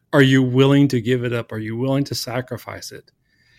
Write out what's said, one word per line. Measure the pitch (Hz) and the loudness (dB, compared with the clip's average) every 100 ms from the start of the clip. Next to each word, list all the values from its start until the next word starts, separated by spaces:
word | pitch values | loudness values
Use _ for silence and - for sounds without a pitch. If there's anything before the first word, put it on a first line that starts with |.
| _ | _
Are | 151 | 4
you | 135 135 | 4 4
willing | 127 123 135 143 143 | 2 2 4 4 2
to | 127 | 0
give | 107 127 120 | -2 -4 -4
it | |
up? | 117 113 | -6 -8
Are | 110 | -10
you | 107 113 | -8 -6
willing | 127 135 135 | -4 -4 -4
to | 123 | -8
sacrifice | - 120 123 113 - 101 - | -8 -10 -10 -12 -14 -16 -16
it | - - _ _ _ _ | -20 -20 _ _ _ _